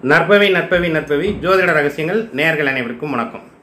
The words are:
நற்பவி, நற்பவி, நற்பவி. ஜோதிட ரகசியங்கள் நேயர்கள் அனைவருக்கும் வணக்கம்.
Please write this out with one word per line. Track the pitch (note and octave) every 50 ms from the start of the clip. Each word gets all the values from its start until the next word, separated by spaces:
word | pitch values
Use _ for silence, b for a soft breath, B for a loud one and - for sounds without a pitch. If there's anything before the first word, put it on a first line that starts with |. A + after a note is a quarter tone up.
| - B2+
நற்பவி, | C#3+ E3 D#3+ D#3+ G3+ G3+ G3+ G3
நற்பவி, | F#3 F3 D#3 - F#3 F3 E3+ F3
நற்பவி. | D#3+ D#3 D3+ - D3 C#3+ - - C3+ -
ஜோதிட | - F3 F#3+ F#3+ F#3 F3 E3 D#3
ரகசியங்கள் | C#3+ D3 C#3+ - D#3 D#3+ F#3 A3+ A3+ A3+
நேயர்கள் | - C3 D3+ E3 D#3+ D3+ D3+ C#3
அனைவருக்கும் | C3+ C3 B2 A#2 A#2+ A#2+ D3+ D3+ C3+
வணக்கம். | A#2+ A2+ A#2 - G2 - - - _